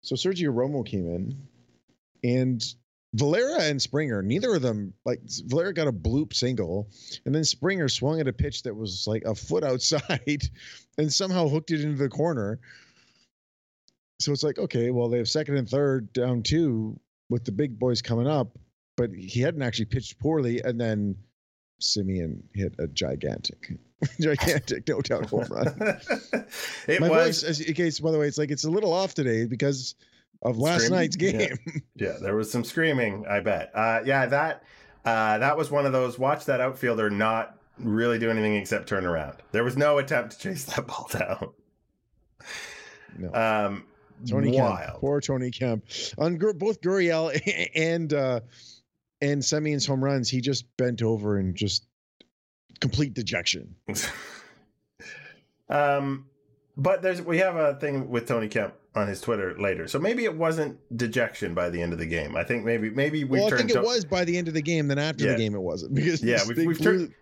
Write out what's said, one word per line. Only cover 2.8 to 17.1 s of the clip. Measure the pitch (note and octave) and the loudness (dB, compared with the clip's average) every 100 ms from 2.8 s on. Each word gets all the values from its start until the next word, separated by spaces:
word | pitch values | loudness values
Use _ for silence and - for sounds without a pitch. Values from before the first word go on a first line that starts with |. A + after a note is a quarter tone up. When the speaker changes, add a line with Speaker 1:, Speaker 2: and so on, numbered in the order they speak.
| _ _ _ | _ _ _
Speaker 1:
Valera | A2 C#3+ F3+ B3+ E4 | 0 2 4 2 2
and | D#3+ C#3 | 2 2
Springer, | - C#3+ D3+ G#2+ | 0 0 0 0
neither | F#2+ C#3+ B3 F#3+ | 0 0 2 2
of | |
them, | B2+ G#2+ G2+ F#2+ - | 2 0 -4 -6 -4
like, | B2+ - - D#2+ | -4 -6 -12 -2
Valera | C3+ F3 | 0 0
got | F3+ D#3 | 0 0
a | |
bloop | G#2+ E2 B2+ D#3 | 0 0 0 0
single, | - B2 B2 F2+ F#2 G#2+ - - - - | 0 -2 0 -2 -4 -6 -12 -18 -10 -2
and | D3 | 2
then | |
Springer | D#3 - E3+ F#3+ C#3+ | 2 0 0 0 0
swung | - C3 D#3+ | 0 0 0
at | C#3+ | 0
a | |
pitch | A#2+ A2 G#2 | 0 -2 -2
that | B2 G#2+ | -8 -6
was, | A2 F#2 - | -6 -6 -2
like, | A2 - | -2 -2
a | G#2+ | -4
foot | - E3 | 0 0
<laughs> | |
outside | D3+ B2 - D#3 - C#3+ - D3 - - - - _ - | 2 0 2 0 0 -2 0 -2 -2 -6 -20 -20 _ -2
and | D#3 | 0
somehow | C#3 F#3+ F#3 D#3+ | 0 0 2 2
hooked | D3+ D#3 | 2 0
it | D#3+ | -2
into | D3 C#3+ | 0 0
the | C#3 | 0
corner. | - D#3+ C#3+ G2+ A2+ - - - _ _ _ _ _ _ _ _ _ _ _ _ _ | 2 0 0 -2 -4 -10 -20 -20 _ _ _ _ _ _ _ _ _ _ _ _ _
So | - | -2
it's | C#3+ | 0
like, | D#3 C3+ | 0 0
okay, | - B2 A#2 | -2 0 2
well, | B2 A#2+ | 2 2
they | A#2+ | 2
have | A2+ | 0
second | D#3 D3 C#3+ | -2 0 0
and | A2+ | 0
third | C3+ C#3+ C3 G#2+ | 2 2 2 -2
down | - B2 B2 | -2 0 0
two | A2 D#3 D#3+ A2+ A2 - _ | 2 2 2 2 -2 -6 _